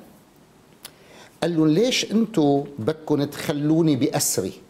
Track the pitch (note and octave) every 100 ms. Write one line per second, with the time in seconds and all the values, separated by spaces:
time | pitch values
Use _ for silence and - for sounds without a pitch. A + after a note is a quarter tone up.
0 | - - _ _ _ - _ - - -
1 | - - - - E3+ E3 D#3 D#3 B3+ -
2 | - G#3 A3+ - C#3+ C#3 C#3 - A2 D#3+
3 | - D3 C#3+ - - D3 D3 D#3+ E3 C3+
4 | B2+ D3 - - F#2+ -